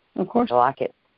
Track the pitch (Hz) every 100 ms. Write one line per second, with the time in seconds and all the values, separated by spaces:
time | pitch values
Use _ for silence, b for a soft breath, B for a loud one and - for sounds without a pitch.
0 | _ - 185 240 240 123 127 - - -
1 | _